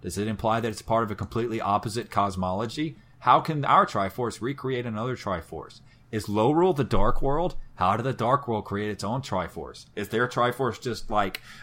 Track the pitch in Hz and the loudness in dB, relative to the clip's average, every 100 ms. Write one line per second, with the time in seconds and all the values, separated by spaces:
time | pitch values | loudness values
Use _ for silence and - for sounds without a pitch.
0 | 95 82 107 101 113 113 113 104 - 113 | -8 -4 -4 0 0 2 0 -6 0 0
1 | 113 104 98 117 117 110 98 101 107 110 | 0 -4 -4 -2 -2 -2 2 2 0 -6
2 | 110 107 101 90 92 95 117 147 156 - | -2 0 0 0 -2 -2 -4 -4 -6 -8
3 | - - - 147 151 151 139 165 202 107 | -20 -2 4 4 4 -2 4 4 4 0
4 | 98 - 117 - 117 139 131 123 120 107 | -2 -2 -4 -4 -6 -4 -4 -4 -4 -4
5 | 123 120 104 90 - 80 - - - - | -4 -4 -4 -6 -6 -12 -14 -18 -20 -20
6 | - 110 107 104 117 156 185 143 107 107 | -8 -6 -2 2 4 6 4 2 4 6
7 | 104 - 135 147 175 - - - 92 107 | 6 6 2 2 -2 -4 -10 0 2 2
8 | 123 113 117 135 127 110 98 101 104 101 | -2 -2 2 2 0 -4 -2 -4 -4 -4
9 | 101 131 131 - - 82 65 - - - | -4 -4 -2 -4 -4 -8 -12 -14 -14 -8
10 | 104 110 123 - 120 123 127 110 127 104 | -4 0 0 2 0 0 -2 -2 -6 -6
11 | - 104 98 - - - | -2 0 0 -4 -14 -18